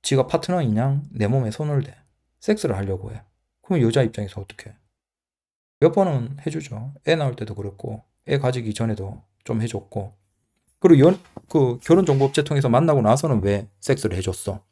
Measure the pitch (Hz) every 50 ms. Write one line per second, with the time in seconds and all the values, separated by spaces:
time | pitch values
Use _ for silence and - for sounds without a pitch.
0 | _ - 139 135 131 - - 160 - - 180 180 156 117 104 110 120 139 139 143
1 | 143 - - - 107 101 117 135 127 110 107 - 151 151 147 139 - - - _
2 | _ _ _ _ _ _ _ _ - - 214 214 - 151 104 95 101 95 95 92
3 | - - - - - _ _ _ _ _ _ _ _ _ 190 165 127 113 113 139
4 | 127 110 110 - 104 95 - - 98 _ - - - 110 101 _ _ _ _ _
5 | _ _ _ _ _ _ _ _ _ _ _ _ _ _ _ _ 143 165 170 -
6 | 196 180 151 131 117 120 139 - - 156 147 160 139 - 110 107 113 135 139 -
7 | _ - 160 160 147 131 120 - 123 110 101 98 98 101 98 - - 107 107 107
8 | _ _ _ _ _ - 135 139 139 127 123 127 117 107 107 - 113 113 107 -
9 | 95 98 - - - _ _ _ _ - 117 113 110 113 - 101 - _ - 107
10 | 98 101 - _ _ _ _ _ _ _ _ _ _ _ _ _ - 185 165 143
11 | 135 170 196 196 - - _ - _ _ - 160 139 123 120 123 - - 160 180
12 | 185 156 139 135 135 135 - - 147 143 151 143 139 127 117 127 165 165 151 139
13 | 117 104 117 139 - 160 131 107 92 101 101 101 95 - _ _ - - 135 131
14 | - 110 92 92 92 92 90 - - - 95 92 _ _